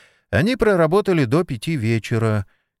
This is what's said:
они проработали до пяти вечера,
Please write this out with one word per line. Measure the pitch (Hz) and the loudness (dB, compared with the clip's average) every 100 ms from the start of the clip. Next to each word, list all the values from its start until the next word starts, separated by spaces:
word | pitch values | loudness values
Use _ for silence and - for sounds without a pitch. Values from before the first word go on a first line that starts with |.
| _ _ - | _ _ -4
они | 98 196 254 | -2 0 0
проработали | 220 185 156 196 202 170 120 | 2 2 2 2 2 0 2
до | 147 | 0
пяти | 180 120 - 160 | -2 -6 -6 -4
вечера, | 110 113 - 113 113 107 95 _ _ _ | -2 -2 -2 -2 0 -2 -4 _ _ _